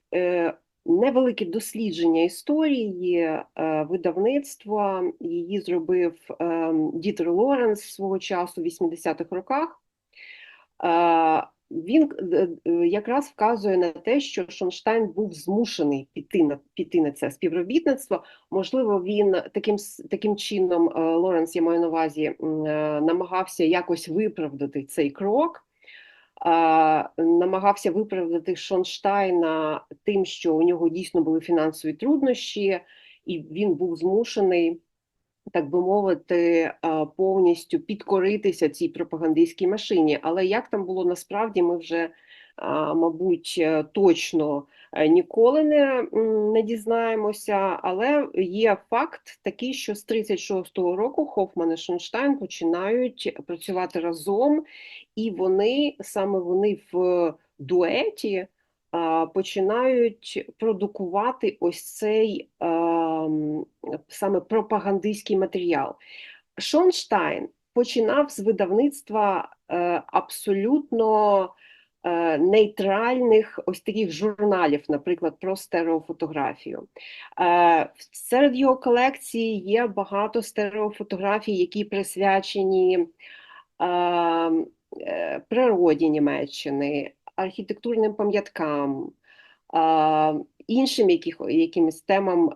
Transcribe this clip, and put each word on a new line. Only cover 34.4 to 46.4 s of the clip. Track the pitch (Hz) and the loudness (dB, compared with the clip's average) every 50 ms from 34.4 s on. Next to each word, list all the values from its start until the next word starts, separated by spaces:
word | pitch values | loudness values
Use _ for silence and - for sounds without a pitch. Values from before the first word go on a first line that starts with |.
| 196 185 180 175 170 165 170 170 _ _ _ _ _ _ _ _ _ _ _ _ - - | 2 2 4 2 2 0 -2 -4 _ _ _ _ _ _ _ _ _ _ _ _ -12 -6
так | - 175 156 139 | -4 -4 -2 0
би | 156 180 | 0 0
мовити, | 180 185 196 208 196 190 175 139 - - 180 175 170 170 170 165 | 0 2 0 2 2 0 0 -2 -2 -2 0 2 2 4 4 2
е, | 160 - - _ - 165 160 156 151 151 - | 2 0 -4 _ -4 -2 -2 -2 -2 -4 -2
повністю | - 190 190 190 196 185 175 170 165 - - - 156 | -2 0 2 2 4 4 4 4 2 -2 -4 -4 -4
підкоритися | - - 208 208 - - 202 190 185 196 208 208 208 196 165 - 165 147 | -4 -6 -10 -8 -4 -2 0 2 2 2 0 0 0 -2 0 0 0 -2
цій | 151 - 175 160 | 0 -2 -6 -4
пропагандистській | - - 170 - - 156 165 160 156 156 170 165 - - 190 | -4 -6 -8 -8 -6 -4 -2 0 2 4 2 2 0 0 -2
машині. | 180 208 214 - - 214 175 156 151 147 - | -2 -2 -2 -2 0 2 2 4 2 2 0
Але | - 160 170 190 190 | -2 -4 -2 0 0
як | 185 202 226 226 | 0 0 -2 -4
там | - - 202 190 | -4 -6 -6 -4
було | 175 185 185 185 | -4 -4 -2 -2
насправді, | 180 180 175 - - 196 202 226 220 196 185 | -2 -2 -4 -8 -8 -6 -4 -4 -2 0 0
ми | 175 170 175 | 2 2 0
вже, | 170 165 - 165 | -2 -4 -4 -4
е, | 170 170 165 - _ _ _ - - - _ _ - - - 143 151 156 151 156 | -4 -4 -4 -8 _ _ _ -20 -20 -20 _ _ -10 -6 -4 -2 -2 -2 0 0
мабуть, | 165 165 165 160 160 180 190 170 165 - - - 180 | 2 2 0 0 0 0 0 0 0 -2 -4 -2 0
е, | 160 156 160 151 151 | 0 2 2 0 -2
точно, | 151 - 208 196 185 160 - - - - 165 151 151 143 143 143 _ _ _ - _ - | -2 0 4 4 4 4 4 0 -2 -2 -2 0 0 -2 -4 -6 _ _ _ -18 _ -2
е, | - 156 | 2 4
ніколи | 156 165 180 175 - - 220 226 247 277 311 311 | 4 4 4 4 2 2 4 4 4 6 4 4
не, | 302 302 294 277 269 262 247 226 - - | 4 4 4 4 4 2 0 -2 -2 -2
м, | 220 220 220 220 214 | 0 0 2 2 0